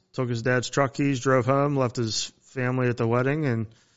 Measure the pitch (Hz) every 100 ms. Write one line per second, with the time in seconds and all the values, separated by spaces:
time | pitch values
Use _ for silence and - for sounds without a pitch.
0 | _ - 123 120 117 127 117 - 135 -
1 | 143 135 135 131 117 139 143 143 123 117
2 | 113 104 - - _ 135 127 127 123 120
3 | 117 120 131 151 147 113 110 - _